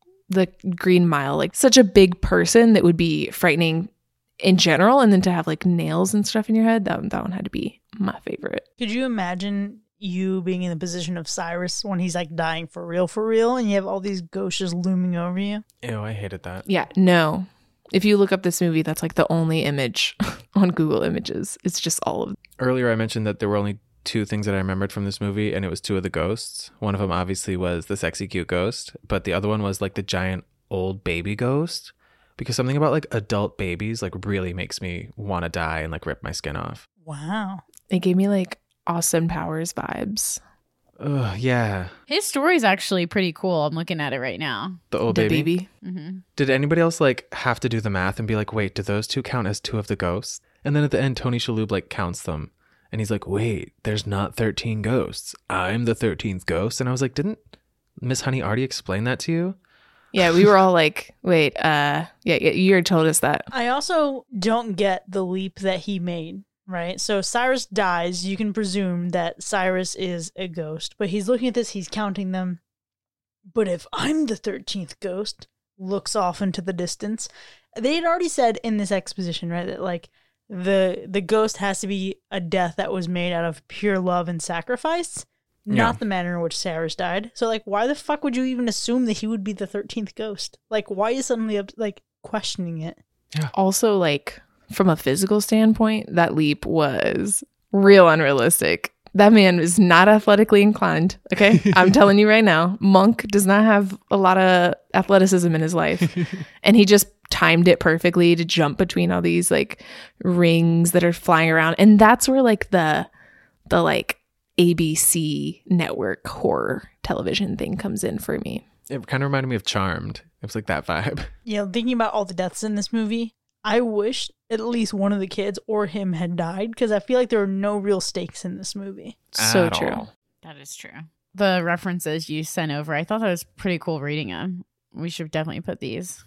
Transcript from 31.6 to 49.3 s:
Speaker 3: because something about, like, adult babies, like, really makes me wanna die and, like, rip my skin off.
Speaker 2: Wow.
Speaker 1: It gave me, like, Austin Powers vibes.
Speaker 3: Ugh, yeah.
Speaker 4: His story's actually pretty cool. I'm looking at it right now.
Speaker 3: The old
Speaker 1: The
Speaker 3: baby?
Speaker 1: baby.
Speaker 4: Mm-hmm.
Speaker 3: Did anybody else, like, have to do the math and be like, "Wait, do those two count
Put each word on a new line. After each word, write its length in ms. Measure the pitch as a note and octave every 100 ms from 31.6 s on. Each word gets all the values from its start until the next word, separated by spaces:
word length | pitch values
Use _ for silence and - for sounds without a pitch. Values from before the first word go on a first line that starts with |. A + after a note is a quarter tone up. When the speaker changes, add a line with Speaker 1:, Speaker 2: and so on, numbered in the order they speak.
| E3+ - - _ _ _ _ -
Speaker 3:
because 180 | B2+ A#2+
something 200 | B2+ C#3+
about, 140 | D3+
like, 140 | D3+ -
adult 480 | A#2 G2+ G#2 G2+ -
babies, 420 | F#2+ F2 G#2 A2+
like, 240 | F#2+ F#2
really 300 | G2+ G2 F#2
makes 260 | F2+ F#2 -
me 300 | F#2 F2 - -
wanna 340 | G2+ F2+ E2+
die 300 | F2 D#2+ D#2+
and, 120 | D#2+
like, 140 | D#2+ -
rip 160 | -
my 100 | -
skin 240 | - - -
off. 320 | E2 - _ _
Speaker 2:
Wow. 540 | D#3 C#3+ D#3 G#3+ G3 F#3+ - _ _
Speaker 1:
It 80 | F#3
gave 180 | F#3 F3+
me, 120 | G3
like, 300 | G3+ F3+ - _ _ -
Austin 420 | E3+ E3 E3 E3
Powers 440 | E3+ E3 D#3+ E3
vibes. 640 | - - - - G#3+ - - - _ _ _ _ _
Speaker 3:
Ugh, 400 | C#3+ C#3+ A2 F#2+
yeah. 500 | B2+ B2 A2 G2 F2+ - -
Speaker 4:
His 180 | D#4+
story's 400 | - C#4 D4+ F4+
actually 420 | A3 F#3+ - F#3 E3+
pretty 260 | G#3 F#3
cool. 320 | D#3 F#3 E3+ D3
I'm 80 |
looking 260 | E3 E3 E3
at 120 | D3
it 80 | B2+
right 180 | B2+ F#2
now. 380 | D3+ A2 E3 F3+ _
Speaker 3:
The 80 | -
old 180 | A#2 -
Speaker 1:
The 120 | G#2+
Speaker 3:
baby? 280 | D#3 D3+ F3+
Speaker 1:
baby. 120 | F#3 _
Speaker 4:
Mm-hmm. 340 | - F3+ D#3 F#3+ - -
Speaker 3:
Did 140 | C3+
anybody 300 | C3 C#3+ E3
else, 200 | E3 E3
like, 320 | C#3+ B2 -
have 280 | - B2+ A#2
to 80 | A#2+
do 120 | A2+
the 100 | G#2+
math 280 | F#2+ F#2 F#2+
and 80 | A2
be 100 | G#2+
like, 160 | G#2
"Wait, 220 | A2 G2
do 80 | -
those 240 | G2 G#2 A2
two 160 | C#3
count 240 | A#2